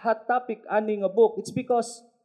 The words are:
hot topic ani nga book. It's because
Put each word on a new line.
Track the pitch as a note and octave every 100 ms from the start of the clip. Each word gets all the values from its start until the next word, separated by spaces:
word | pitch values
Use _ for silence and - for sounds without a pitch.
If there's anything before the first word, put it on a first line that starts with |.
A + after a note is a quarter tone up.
hot | A#3 A3 -
topic | B3 B3 A3 -
ani | G#3 G#3+ G#3 F#3+
nga |
book. | G3 A3 G#3
It's | G3
because | A3 B3 A#3+ A3+ - - _